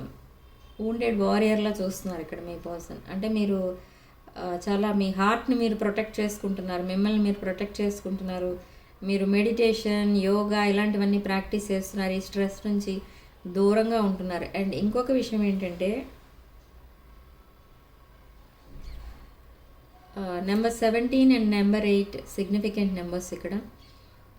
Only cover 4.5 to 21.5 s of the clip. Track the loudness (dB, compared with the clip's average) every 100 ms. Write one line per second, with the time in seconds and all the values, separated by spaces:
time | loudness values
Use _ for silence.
4.5 | -4 0 0 2 2 2 2 2 2 2
5.5 | 2 2 0 -2 -2 -4 -2 -4 -2 -4
6.5 | -4 -4 -4 -2 0 2 2 2 0 -2
7.5 | -4 -6 -2 -2 -2 -6 -6 -4 -4 -4
8.5 | -6 -10 -20 -20 -10 -2 0 2 4 4
9.5 | 4 2 2 0 0 2 2 4 2 2
10.5 | 2 2 4 2 2 2 2 0 -2 -2
11.5 | -4 -2 -2 -2 -4 -2 -2 -4 -2 -2
12.5 | -2 -2 -2 -2 -6 -8 -20 -20 -16 -6
13.5 | 2 4 4 4 2 2 0 -2 -4 -4
14.5 | -4 -2 0 0 0 2 0 2 0 0
15.5 | 0 -4 -4 -2 -2 -8 -16 -20 -20 -20
16.5 | -20 -20 -20 -20 -20 -20 -20 -20 -20 -20
17.5 | -20 -20 -20 -20 -20 -20 -20 -20 -20 -20
18.5 | -20 -20 -16 -14 -12 -14 -16 -20 -20 -20
19.5 | -20 -20 -20 -20 -20 -16 -8 -6 -4 0
20.5 | 2 2 2 2 2 2 4 6 6 4